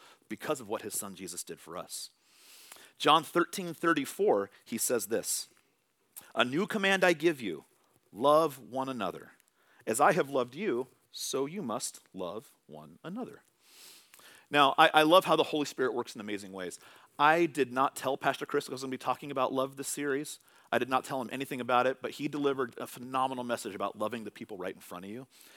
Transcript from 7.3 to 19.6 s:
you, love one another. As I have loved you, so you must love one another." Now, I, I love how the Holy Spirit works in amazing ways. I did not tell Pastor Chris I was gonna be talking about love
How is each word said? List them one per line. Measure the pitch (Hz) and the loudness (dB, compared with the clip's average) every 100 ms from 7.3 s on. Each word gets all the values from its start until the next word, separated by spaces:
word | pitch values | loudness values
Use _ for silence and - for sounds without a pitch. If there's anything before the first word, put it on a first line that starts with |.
| 143 | 0
you, | 104 73 - _ _ _ _ | -4 -8 -12 _ _ _ _
love | 95 143 151 165 135 | 0 4 6 4 -2
one | 104 127 131 | -10 -8 -6
another. | 127 92 76 - _ _ _ _ _ - | -4 -4 -6 -14 _ _ _ _ _ -6
As | 113 | 4
I | 165 | 4
have | 170 139 | 4 2
loved | 139 123 135 | 0 -2 -4
you, | 214 120 131 _ _ | -2 -2 -4 _ _
so | - - 135 139 | -12 -6 -4 -4
you | 190 | -6
must | 135 117 - - _ | -6 -6 -6 -10 _
love | 92 90 107 - _ _ | -10 -8 -8 -14 _ _
one | 76 76 - | -20 -18 -18
another." | 156 214 220 - _ _ _ - - - _ - - - _ | -12 -10 -10 -12 _ _ _ -20 -20 -20 _ -20 -20 -20 _
Now, | 147 139 - | 6 6 8
I, | 156 | 8
I | 156 | 8
love | 156 180 175 | 8 8 6
how | 160 | 4
the | |
Holy | 151 151 143 | 2 0 -4
Spirit | - 127 120 | -2 -2 0
works | 117 | -6
in | 117 | -10
amazing | 104 101 98 | -8 -8 -8
ways. | 95 90 - - - - - | -10 -10 -10 -18 -20 -16 2
I | 147 165 170 | 4 6 2
did | 139 123 | 0 -2
not | 127 139 - | 2 0 0
tell | 131 139 | -4 0
Pastor | 147 131 147 | -2 -2 -2
Chris | 147 - | -2 -2
I | |
was | 131 | -8
gonna | 131 | -6
be | 127 | -6
talking | - 123 147 | -4 -4 -4
about | 135 127 | -2 0
love | 131 | 0